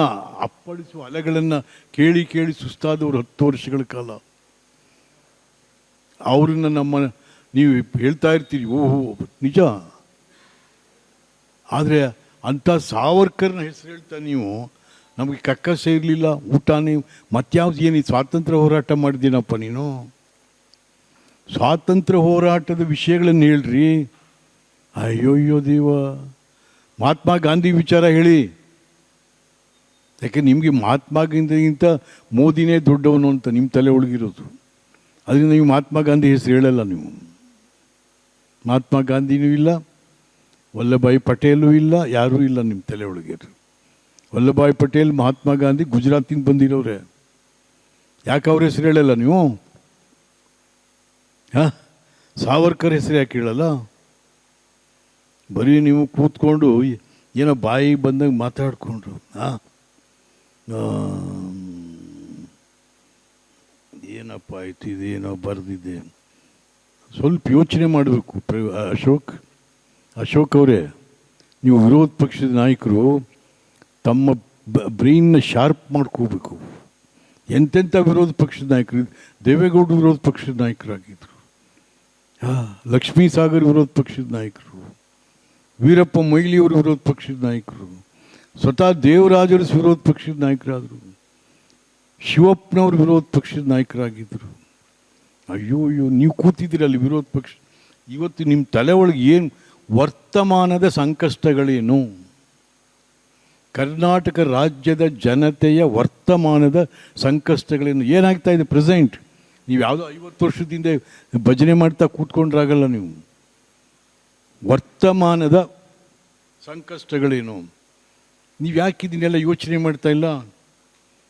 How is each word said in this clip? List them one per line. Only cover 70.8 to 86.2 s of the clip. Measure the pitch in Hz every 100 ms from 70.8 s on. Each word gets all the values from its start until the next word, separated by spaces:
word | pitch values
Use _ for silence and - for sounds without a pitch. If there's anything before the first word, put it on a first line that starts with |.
| 76 - _ _ _ _ _ _
ನೀವು | 127 123
ವಿರೋಧ | 110 147 156 -
ಪಕ್ಷದ | 139 - 131
ನಾಯಕರು | 123 123 127 110 104 127 143 123 _ _ _ _ _ _ _
ತಮ್ಮ | - 123 135 123 - _ -
ಬ-, | 110 101
ಬ್ರೈನ್ನ | 107 123 160 170 160
ಶಾರ್ಪ್ | - 117 139 156 _
ಮಾಡ್ಕೋಬೇಕು. | 143 131 - 117 95 - - - - _ _ _ _ _ _ -
ಎಂತೆಂಥ | 123 147 185 185 185
ವಿರೋಧ | 170 170 170
ಪಕ್ಷದ | - 156 - 135
ನಾಯಕರು, | 127 117 120 123 - - _
ದೇವೇಗೌಡರು | 123 151 180 175 170 165
ವಿರೋಧ | 160 151
ಪಕ್ಷದ | 147 - 135 123
ನಾಯಕರಾಗಿದ್ರು. | 120 113 - 101 95 95 - _ _ _ _ _ _ _ _ _ _
ಹಾ, | _ 120 131 110 98 120
ಲಕ್ಷ್ಮೀ | 123 - 165 180
ಸಾಗರ್ | 160 160 160
ವಿರೋಧ | 151 151 143
ಪಕ್ಷದ | - 135 - 123
ನಾಯಕರು, | 117 107 - - 92 95 _ _ _ _ _ _ _ _ -
ವೀರಪ್ಪ | 127 175 175
ಮೊಯ್ಲಿಯವರು | 170